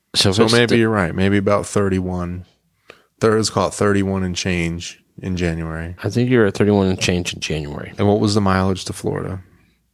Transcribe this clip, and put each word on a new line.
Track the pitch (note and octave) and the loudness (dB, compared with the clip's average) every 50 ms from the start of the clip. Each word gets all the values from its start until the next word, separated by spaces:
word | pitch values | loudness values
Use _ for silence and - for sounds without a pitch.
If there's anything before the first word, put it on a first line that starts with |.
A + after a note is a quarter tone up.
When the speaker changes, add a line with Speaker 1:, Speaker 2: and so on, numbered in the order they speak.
| _ _ - | _ _ -4
Speaker 1:
So | - - G2+ | 0 0 2
if | F#2+ | 2
Speaker 2:
So | G#2+ A#2 | 2 2
Speaker 1:
it's | A2 A#2 | 4 4
Speaker 2:
maybe | A#2 A#2+ | 4 4
Speaker 1:
the | A2 G2+ A#2 | 4 4 2
Speaker 2:
you're | A2+ A2 | 4 2
right. | A2 G#2 F2+ E2 E2 | 2 0 0 0 0
Maybe | F2+ F#2+ G2 G2+ G2+ | 0 0 2 2 2
about | G2 G#2 G#2 G2+ F2+ | 2 2 2 0 0
thirty-one. | - - G#2+ G2+ G2 F#2+ F#2+ F#2 F2+ F2+ F2+ F2+ F2 F2+ F2+ F2+ - _ _ _ _ _ _ _ _ - - _ _ _ _ | -2 -2 0 0 2 0 0 -2 -2 -4 -6 -6 -6 -8 -10 -12 -16 _ _ _ _ _ _ _ _ -20 -20 _ _ _ _
Thir-, | - A2+ G#2+ | 2 2 2
let's | A2 G#2+ - | 2 0 0
call | - G#2+ F#2 D#2 | 0 0 0 0
it | - | 0
thirty-one | - G2+ G#2 G2+ G2+ G2 F#2+ F#2+ F#2+ F#2 | 0 0 2 2 2 0 0 -2 -2 -4
and | F2+ F2 | -4 -4
change | - - F#2+ F2+ F2 E2+ E2+ E2 F2 F2 - - - _ _ _ - | -4 -4 -2 -2 -2 -2 -2 -4 -6 -10 -12 -16 -18 _ _ _ -12
in | - G2 F#2 | -8 -6 -4
January. | E2+ F2+ E2 E2 E2 E2 D#2+ D#2+ D#2+ E2 E2+ F2+ - - | -2 -2 -2 -2 -4 -6 -6 -8 -8 -8 -10 -12 -8 -8
Speaker 1:
I | G#2 | -4
think | G2 A#2 B2 B2 | -2 0 0 4
you're | B2+ A#2+ A2 | 4 4 4
at | G2 F#2+ | 4 4
thirty-one | - G#2 G2+ G#2 G2+ F#2+ F#2 | 2 2 4 4 4 4 2
and | F#2 - | 2 0
change | - - F2+ F2+ F2 - - | 0 0 0 0 -2 -4 -6
in | - | -8
January. | - - D#2 D#2 D2 C#2+ D2 - - - - | -8 -6 -6 -6 -6 -8 -8 -10 -12 -12 -6
Speaker 2:
And | - G2+ | -2 0
what | G2+ G2+ G#2+ | 2 2 2
was | A2 G#2+ G2+ | 2 2 2
the | A2 | 2
mileage | G2 F#2+ F#2 F#2+ F#2 G2 F#2+ F2+ - | 2 2 2 2 2 0 -2 -2 -6
to | - F#2+ | -8 -10
Florida? | - - G#2 G2+ F#2+ F2+ F#2+ F#2+ F#2 F2+ - _ _ _ _ _ _ _ _ | -6 -6 -4 -4 -4 -6 -8 -8 -10 -12 -18 _ _ _ _ _ _ _ _